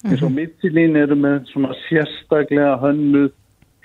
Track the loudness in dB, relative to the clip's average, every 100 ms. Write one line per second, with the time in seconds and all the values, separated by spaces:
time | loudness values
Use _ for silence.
0 | -4 -2 -2 -2 -6 -4 -2 2 2 2
1 | 2 2 0 -2 -4 -4 -4 -6 -2 -2
2 | -2 -10 -2 -2 2 2 2 0 0 0
3 | 2 2 0 _ _ _ _ _